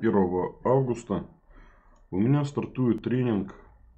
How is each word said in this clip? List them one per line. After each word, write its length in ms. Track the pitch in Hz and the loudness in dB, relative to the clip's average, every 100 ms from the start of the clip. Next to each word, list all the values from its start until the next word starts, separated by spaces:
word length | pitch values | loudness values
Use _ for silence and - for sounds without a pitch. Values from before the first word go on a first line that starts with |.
первого 580 | 110 101 90 90 87 - | 2 2 2 0 -4 -4
августа 640 | 110 135 123 113 - 87 - - _ - - - _ - - | 0 2 2 -4 -4 -6 -6 -18 _ -20 -20 -20 _ -20 -8
у 80 | 92 | 0
меня 280 | 120 147 139 | 2 2 0
стартует 580 | 117 110 123 120 107 | -6 -6 -2 0 0
тренинг 500 | 110 123 123 101 98 - - - - | 0 0 0 0 -2 -12 -20 -20 -20